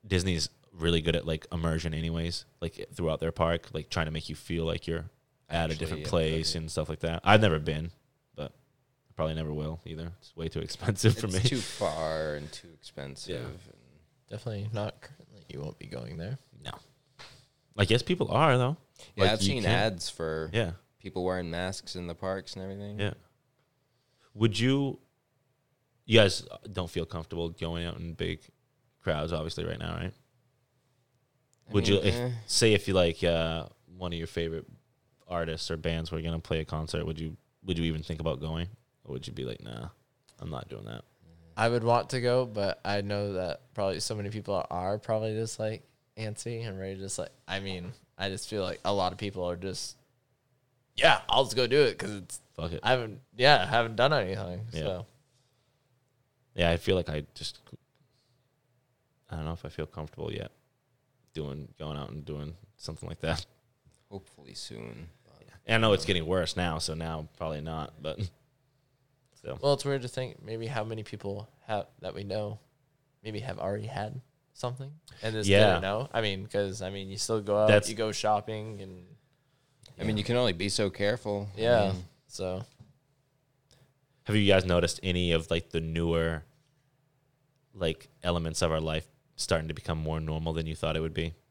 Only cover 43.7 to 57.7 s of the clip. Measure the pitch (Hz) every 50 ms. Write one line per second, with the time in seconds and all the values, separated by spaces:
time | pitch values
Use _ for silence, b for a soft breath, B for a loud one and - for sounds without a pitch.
43.7 | _ - 101 98 92 80 - - 110 107 101 101 107 110 98 - 101 90 - -
44.7 | - 90 90 95 104 107 - - 113 110 110 110 107 110 113 110 - - 110 107
45.7 | 110 - - _ _ _ _ _ _ - 110 107 104 - - 117 117 113 113 113
46.7 | 95 95 95 95 98 95 95 95 - - 85 - - _ _ - 92 98 98 98
47.7 | 95 90 87 87 - - _ _ _ - 95 98 95 - - - 113 104 92 92
48.7 | - - - 95 101 98 92 90 90 - 107 101 95 92 90 87 87 87 92 95
49.7 | 85 - - - - _ _ _ _ _ _ _ _ _ _ _ _ _ _ _
50.7 | _ _ _ _ _ - - 160 131 - - - - 120 135 113 - 120 127 117
51.7 | 123 147 147 117 92 - 98 101 104 101 90 - - - _ _ _ - 82 82
52.7 | 85 - - 110 131 127 117 110 101 - - _ _ 113 127 139 147 117 87 -
53.7 | - 120 117 117 113 104 123 143 151 135 101 92 98 107 101 90 90 92 110 113
54.7 | 120 78 78 101 92 87 87 - _ _ _ _ _ _ _ _ _ _ _ _
55.7 | _ _ _ _ _ _ _ _ _ _ _ _ _ _ _ _ _ - 87 85
56.7 | 85 85 - - 98 92 82 - 76 76 73 - _ - - - - - _ -